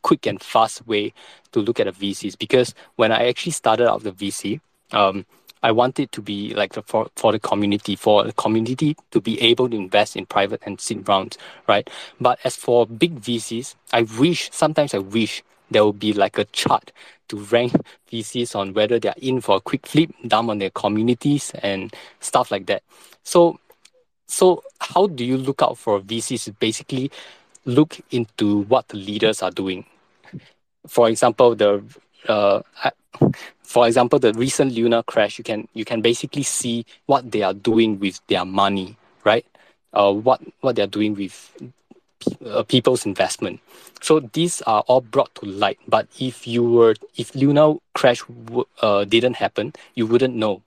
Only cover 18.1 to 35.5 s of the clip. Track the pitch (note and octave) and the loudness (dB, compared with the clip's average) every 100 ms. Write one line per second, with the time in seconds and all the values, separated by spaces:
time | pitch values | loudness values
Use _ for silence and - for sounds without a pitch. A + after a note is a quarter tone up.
18.1 | A#2 G#2+ B2 A#2+ G#2 G2 G2 G#2+ A#2 G#2 | -10 -8 -6 -6 -4 -4 0 0 0 -2
19.1 | - C3 C3 - G2 - - - D3 E3 | -4 -4 -4 0 0 0 -8 -2 0 0
20.1 | - A#2 A2 A#2 G#2+ F#2+ - G#2 G#2+ A#2 | -4 -2 0 0 -4 -4 -4 -2 0 0
21.1 | B2 D3 C#3+ - - G2+ G2 F#2+ - - | 0 0 -2 -4 -8 -6 -6 -8 -14 -20
22.1 | _ - C3+ B2 G2+ F#2 G2 _ _ - | _ -2 -2 0 -4 -4 -6 _ _ -20
23.1 | _ - F3 E3+ - _ _ _ _ _ | _ 0 4 4 2 _ _ _ _ _
24.1 | _ _ - F#3 F3 - _ - F3 G3+ | _ _ 2 2 2 -6 _ -4 0 0
25.1 | C#3 A#2+ C3 C3 - - - - G2+ F#2+ | -2 -2 -2 -2 0 -2 0 -2 -2 -2
26.1 | A2+ - A#2+ - G#2 A2 - - C3 C3+ | -8 -6 -8 -8 -4 -4 -4 -8 -6 -6
27.1 | - - - _ _ C#3 B2+ D#3 - _ | -10 -20 -20 _ _ 0 2 2 -2 _
28.1 | B2 A#2 - G#2 G#2 G2+ A#2+ - G#2+ G2 | -4 -4 -2 0 0 2 0 0 -12 -8
29.1 | G#2+ A2 G#2 F#2 F2+ F#2+ F#2 - _ _ | 0 0 0 -6 -4 -6 -8 -12 _ _
30.1 | _ - - _ _ _ _ - - A#2 | _ -20 -20 _ _ _ _ -2 4 4
31.1 | A2+ B2 A2 B2 G#2+ G#2 G2+ A2 - _ | 4 0 6 4 6 2 2 -4 -20 _
32.1 | _ - G#2+ G2+ G2 - - - _ _ | _ -2 2 4 2 -2 -6 -6 _ _
33.1 | - - - - _ - A#2+ A#2 A#2+ A#2+ | 0 0 0 -16 _ -2 4 4 4 4
34.1 | C#3+ B2 A2 C3+ - C3+ A#2 A#2 A#2 - | 4 2 2 -2 0 0 2 2 2 0
35.1 | A#2 G2+ - A2 | 0 0 -2 -8